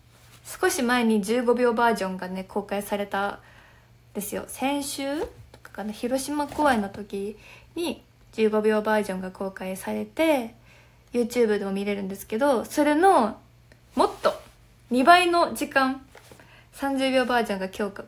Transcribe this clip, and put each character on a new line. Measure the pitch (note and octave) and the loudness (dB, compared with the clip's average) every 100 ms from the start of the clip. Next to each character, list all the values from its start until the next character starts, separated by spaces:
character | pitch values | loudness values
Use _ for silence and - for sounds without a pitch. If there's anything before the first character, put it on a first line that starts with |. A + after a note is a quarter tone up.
| _ _ - - | _ _ -20 -20
少 | - - F#4 | -18 -2 -2
し | D#4 | 0
前 | A#3+ B3 | 0 2
に | A3+ A3 | 2 2
十 | G3 B3 | 0 0
五 | A#3+ | 2
秒 | A#3+ B3 | 2 2
バ | A3+ A#3 | 2 2
ー | G#3 | 2
ジ | F#3+ | -2
ョ | |
ン | F#3 | -6
が | F#3 | -8
ね、 | F#3+ | -10
公 | F#3+ G#3 | -6 -8
開 | G3 G3+ | -4 -6
さ | G3+ G3+ | -4 -6
れ | G3+ | -4
た | G3 G3+ | -4 -4
ん | - - - - - _ _ _ G#3 | -6 -16 -20 -20 -20 _ _ _ -10
で | |
す | F#3+ F#3+ | -8 -8
よ。 | - | -10
先 | - C4 C#4+ | -6 -4 -2
週 | C#4 - C#4 D4 | -4 -6 -6 -4
と | A#4+ - - - | -6 -12 -20 -20
か | - | -16
か | - | -10
な、 | G#3 | -10
広 | G#3+ A#3+ C4 | -6 -4 -4
島 | C4+ D4 C#4+ | -2 -4 -4
公 | - D4 | 2 2
演 | A#3 | 2
の | G3 | -2
時 | - G3+ G3 G3+ - - - - E4 | -8 -10 -8 -8 -12 -20 -20 -16 -8
に | E4+ - - _ - | -8 -8 -14 _ -10
十 | - A3 | 0 2
五 | G#3+ | 4
秒 | G#3+ G#3+ | 2 2
バ | G#3+ G#3+ | 2 0
ー | |
ジ | G3+ | 0
ョ | F#3 | -6
ン | |
が | F#3 | -8
公 | - F#3+ | -8 -10
開 | F#3+ F#3 F#3+ | -8 -10 -8
さ | G#3+ | -8
れ | G#3+ G#3+ | -8 -6
て、 | - D#4+ C#4 A3+ - - - _ _ _ | 0 2 2 -2 -12 -20 -20 _ _ _
YouTube | A#3+ A3+ B3 A3 G3+ | -2 0 2 2 2
で | G3 | -2
も | |
見 | G3 G3+ | -2 -2
れ | |
る | G3+ | -4
ん | F#3+ | -6
で | G3 | -10
す | - | -8
け | A3 | 0
ど、 | C#4+ A#3+ - | 2 2 0
そ | D4+ | 0
れ | D4 D4+ | 2 4
の | F#4+ E4 A3 - - _ _ - _ | 6 6 2 -4 -18 _ _ -20 _
も | B3+ G4 | 0 0
っ | - | 0
と | - - - - - _ - | -2 -2 -8 -20 -20 _ -2
二 | B3 | 4
倍 | C4+ F4 F4 | 8 8 6
の | E4+ E4 | 2 2
時 | A#3 D4 | -2 -2
間、 | C#4 C4 C4+ - - - - - - _ | 0 0 -2 -12 -20 -20 -20 -20 -20 _
三 | - C#4 C4+ | -8 -4 0
十 | C4+ | 2
秒 | C4 B3 | 2 2
バ | A#3+ | 0
ー | G#3+ | 0
ジ | |
ョ | G3 | -4
ン | |
が | F#3+ | -6
今 | - G3+ | -4 -6
日 | - | -6